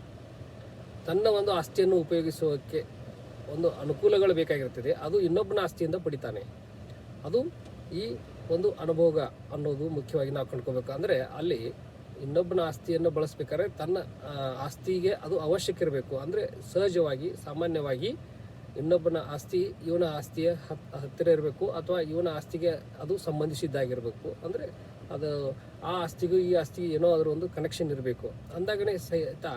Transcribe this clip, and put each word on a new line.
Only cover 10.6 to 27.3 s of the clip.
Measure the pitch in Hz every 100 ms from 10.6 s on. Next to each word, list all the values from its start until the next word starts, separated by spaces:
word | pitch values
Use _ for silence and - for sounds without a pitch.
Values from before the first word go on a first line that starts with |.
| 127 127 123
ಅಂದ್ರೆ | 139 196 147
ಅಲ್ಲಿ | - 151 170 123 117 - - - - -
ಇನ್ನೊಬ್ಬನ | 139 160 175 180
ಆಸ್ತಿಯನ್ನು | 165 - - 165 165
ಬಳಸ್ಬೇಕಾದ್ರೆ | 151 156 - 135 151 196
ತನ್ನ, | - 156 185
ಆ, | 131 - 147 143 135 127
ಆಸ್ತಿಗೆ | 139 - 185 185 185
ಅದು | - 156 175
ಅವಶ್ಯಕ | 156 185 - 175
ಇರಬೇಕು. | 160 139 123 135
ಅಂದ್ರೆ | 147 208 - - -
ಸಹಜವಾಗಿ, | 180 202 175 156 131 170 -
ಸಾಮಾನ್ಯವಾಗಿ | 156 147 170 160 143 127 196 311 - - - - - -
ಇನ್ನೊಬ್ಬನ | 156 175 165 165
ಆಸ್ತಿ | 143 147 - 180 196 185 165
ಇವನ | 170
ಆಸ್ತಿಯ | 170 147 - 160 165
ಹತ್-, | 170 - 151 - 143
ಹತ್ತಿರ | 139 - 170
ಇರಬೇಕು | 156 151 139 196
ಅಥವಾ | 170 160 180
ಇವನ | 156 160 175
ಆಸ್ತಿಗೆ | 151 - 170 170 160 - -
ಅದು | 151 190
ಸಂಬಂಧಿಸಿದ್ದಾಗಿರ್ಬೇಕು. | 170 151 156 147 160 139 127 123 117 - 90 - 165
ಅಂದ್ರೆ | - - - - - -
ಅದು | 170 151 147 135 139 - -
ಆ | 160 180
ಆಸ್ತಿಗೂ | 165 - 175 185
ಈ | 180
ಆಸ್ತಿಗೂ | 175 156 - 175
ಏನೋ | 151 175
ಅದ್ರ | 160
ಒಂದು | 156